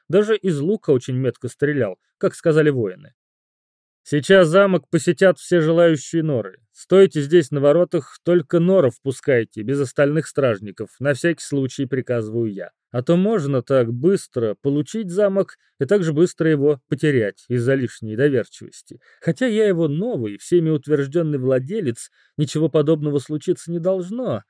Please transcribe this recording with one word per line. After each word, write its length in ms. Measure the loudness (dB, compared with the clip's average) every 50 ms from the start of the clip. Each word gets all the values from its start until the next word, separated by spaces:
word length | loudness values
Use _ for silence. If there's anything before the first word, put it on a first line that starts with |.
| _ _
Даже 280 | 2 2 2 2 0
из 220 | -2 0 -2 -2 0
лука 320 | 0 -2 -2 -2 0 0
очень 260 | 0 0 0 -2 -4
метко 320 | -2 -2 -4 -4 -6 -10 -12
стрелял, 500 | -6 _ -2 -2 0 0 -2 -2 -4 -10 _ _ _ _
как 160 | -4 -4 -4
сказали 360 | -2 -2 2 2 4 2 2
воины. 440 | 0 0 -4 -4 -6 -10 -18 -20 _ _ _ _ _ _ _ _ _ _ _ _ _ _ _ _ _ _ _
Сейчас 440 | -4 -4 -4 4 6 6 6 6 6
замок 400 | 6 4 4 4 2 0 -2 _
посетят 480 | -4 -2 0 0 0 4 4 4 4 2
все 220 | -2 0 2 2
желающие 640 | 2 2 4 4 4 4 4 0 -4 -4 -4 -4 -2
норы. 340 | -2 -4 -4 -6 -8 -14 _ _ _ _
Стойте 480 | -20 -4 _ 6 6 6 6 4 -4
здесь 320 | -2 2 2 2 2 2 -2
на 80 | 0
воротах, 580 | 2 2 4 4 2 0 -2 -6 -6 -6 -18 -8 _
только 340 | 0 0 0 0 0 0 0
норов 380 | 2 4 4 4 4 2 0
впускайте, 640 | -2 _ -8 -8 -4 -2 0 0 0 0 -2 _ -10 -6
без 160 | -4 -4 -4
остальных 480 | -4 -4 0 0 0 2 0 -2 -4
стражников. 640 | -4 -4 -2 0 0 0 -2 -6 -14 -12 -12 -12 -12 -10 _
На 160 | -4 -4 -4
всякий 300 | -2 -2 -2 -2 -4 -6
случай 420 | -6 -4 -4 -4 -4 -4 -6 -6
приказываю 640 | -4 -4 -6 -4 -4 -4 -4 -4 -4 -4 -4 -4 -4 -6
я. 180 | -10 -14 -16 _ _ _ _
А 120 | -8 -6 -2
то 140 | 0 0
можно 460 | 2 2 0 0 -2 -2 -2 -4 -4 -2
так 300 | 0 0 0 0 0 -4
быстро 640 | -2 0 0 0 0 -2 -6 _ -4 -4 -4 -4 -4
получить 480 | _ -2 -2 -2 -4 -4 -8 -8 -8 -6
замок 480 | -2 0 0 0 2 0 -2 -4 -6 _ _ _ _ _
и 60 | -2
так 180 | 0 0 0 2
же 100 | 0 2
быстро 380 | 2 2 0 0 -2 0 0
его 300 | 2 2 2 0 0 0 _ _
потерять 560 | -6 -2 0 0 2 2 0 0 -4 -8 _ _
из-за 260 | -4 -2 0 0 0
лишней 420 | 0 0 -4 -6 -10 -10 -8 -4
доверчивости. 840 | 0 0 2 2 0 -2 -4 -12 -20 -20 -20 -20 -20 -20 _ -20 -20 _ _ _ _
Хотя 260 | -4 -4 -2 -2 -2
я 220 | -2 0 2 2 2
его 180 | 2 2 0
новый, 500 | 0 -2 -2 -4 -4 -4 -4 -6 -6 -8
всеми 340 | -10 -4 0 0 2 2 2
утверждённый 680 | 0 -2 0 -2 -2 -2 -2 -2 -2 -2 -2 -2 -2 -2
владелец, 720 | 0 0 0 0 -2 -4 -6 -4 -4 -4 -4 -6 -12 -20 _ _ _ _ _
ничего 320 | -4 -4 -2 -2 -2 -2 0
подобного 520 | 0 0 2 2 0 0 0 -2 -2 -2
случиться 500 | -4 -4 -8 -6 -2 -4 -4 -4 -4 -8
не 80 | -8 -4
должно. 640 | -2 -2 -2 -2 -4 -6 -8 -8 -6 -6 -6 -6 -8